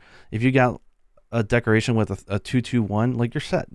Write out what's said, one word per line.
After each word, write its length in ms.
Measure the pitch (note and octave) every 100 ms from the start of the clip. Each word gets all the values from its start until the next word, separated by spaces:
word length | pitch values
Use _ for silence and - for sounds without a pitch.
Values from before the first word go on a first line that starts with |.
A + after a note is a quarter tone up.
| _ - -
If 140 | G#2+
you 80 | B2+
got 280 | C3 B2+ F#2+ _ _ _ _ _
a 100 | A#2
decoration 540 | G2+ A#2+ A#2 A2 A#2+ A2+
with 160 | G2+
a, 240 | G2 - G2+
a 40 |
two 220 | - B2+
two 220 | A2+ B2
one, 300 | G2+ G#2 A#2+ A#2+
like, 180 | A#2+
you're 80 | D3+
set. 240 | - F3+ -